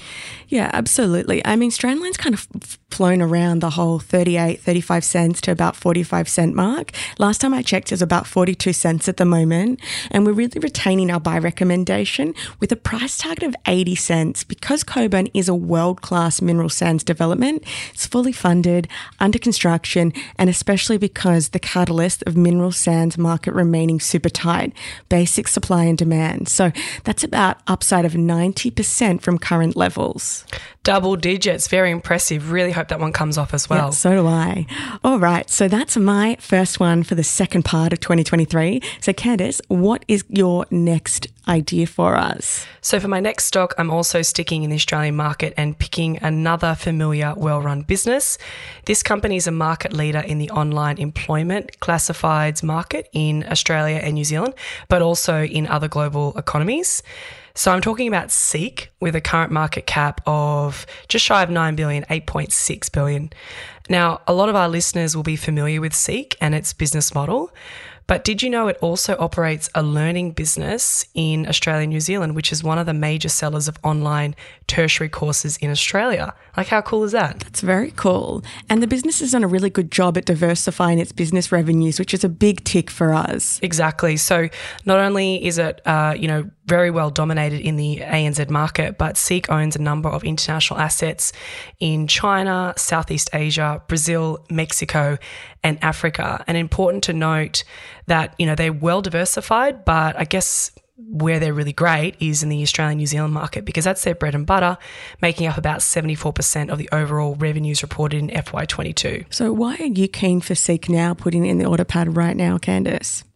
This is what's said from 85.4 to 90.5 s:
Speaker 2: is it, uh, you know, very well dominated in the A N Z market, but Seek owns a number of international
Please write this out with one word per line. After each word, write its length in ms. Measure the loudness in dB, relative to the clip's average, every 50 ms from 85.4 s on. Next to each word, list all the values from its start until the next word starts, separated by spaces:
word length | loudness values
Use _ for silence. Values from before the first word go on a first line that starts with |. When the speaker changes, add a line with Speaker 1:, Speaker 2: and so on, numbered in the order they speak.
| -2
Speaker 2:
is 140 | -2 0 0
it, 220 | 0 -2 -2 -4 -2
uh, 280 | 0 2 2 2 0 0 -2
you 80 | -2
know, 240 | -2 -2 -2 -4 -6 -12 _ -2
very 240 | 0 2 4 4 4
well 200 | 2 0 -2 -2
dominated 500 | 0 -2 0 0 0 0 0 -2 -2 -2
in 160 | -2 -2 -2
the 220 | 0 -2 -2 -4 -4
A 40 | -4
N 300 | -2 0 0 0 0 0
Z 120 | -2 -2 0
market, 500 | 0 0 0 0 -2 -2 -4 -4 -2 -4
but 180 | -4 -2 -2
Seek 340 | -2 -2 0 0 -2 0 0
owns 240 | 0 0 0 0 -2
a 60 | -2
number 280 | -2 -2 -2 -2 -2 -4
of 140 | -4 -4 -4
international 560 | -4 -4 -2 -2 -2